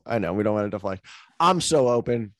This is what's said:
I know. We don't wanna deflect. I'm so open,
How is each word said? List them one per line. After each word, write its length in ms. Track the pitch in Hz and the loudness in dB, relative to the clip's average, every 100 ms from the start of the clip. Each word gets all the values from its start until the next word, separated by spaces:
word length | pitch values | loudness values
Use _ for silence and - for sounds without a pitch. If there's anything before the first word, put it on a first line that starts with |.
| - | -6
I 120 | 117 | -4
know. 140 | 90 | -2
We 80 | 98 | 0
don't 100 | 104 | 0
wanna 140 | 104 104 | 0 -2
deflect. 340 | 101 98 95 - - - - | -6 -8 -8 -12 -20 -12 0
I'm 200 | 170 180 | 2 2
so 280 | - 156 127 | 2 2 4
open, 460 | 120 113 120 107 - | 2 0 -4 -4 -8